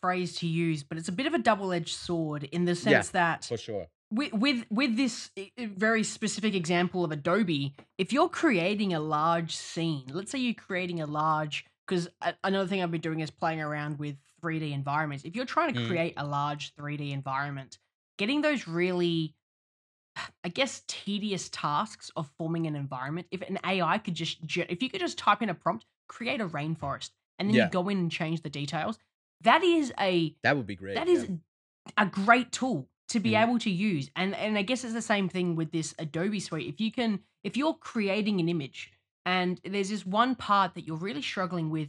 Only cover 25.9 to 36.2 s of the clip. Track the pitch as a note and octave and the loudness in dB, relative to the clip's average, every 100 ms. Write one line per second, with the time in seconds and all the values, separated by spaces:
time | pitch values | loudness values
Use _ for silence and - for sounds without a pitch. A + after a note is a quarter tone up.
25.9 | _ - - C3+ A3+ G3 D3+ D3+ D#3+ C#3+ | _ -18 -8 -4 -2 -2 -4 -4 -4 -4
26.9 | A#2+ - _ _ - G3 A3 F#3 F#3 F3+ | -6 -8 _ _ -4 4 4 4 2 0
27.9 | G3+ E3+ - D#3+ E3 D#3+ C#3+ C#3+ E3 F#3 | 0 0 -2 -2 -4 -6 -8 -4 -4 -4
28.9 | A3+ _ _ _ _ - D4+ F4+ E4+ C4+ | -6 _ _ _ _ 6 6 8 4 4
29.9 | - G3 F3+ D#3+ - A2+ C#3+ G2+ F#2+ F#2+ | 0 2 4 2 2 2 2 0 -6 -4
30.9 | G2 E4+ F4 A3+ F3 - _ _ _ - | -2 4 4 4 -6 -10 _ _ _ -4
31.9 | - G#3 - G3 B3 A#3+ - C4 A#3 C3 | 2 2 4 4 4 4 -2 -2 -2 -6
32.9 | _ - A#3 G#3+ G#3+ A#3 A#3+ A3+ F3 G#3 | _ -4 0 4 4 4 2 0 0 2
33.9 | E3 C3+ - F#3+ G3 G3+ G#3+ G3+ B3 B3 | 0 -2 -2 -2 0 0 0 0 -2 -4
34.9 | A#3 A3 G#3 F#3+ F#3 F3+ E3 D#3+ E3+ D3+ | -4 0 0 0 0 0 0 -2 -2 -4
35.9 | - D#3+ D#3+ | -6 -6 -2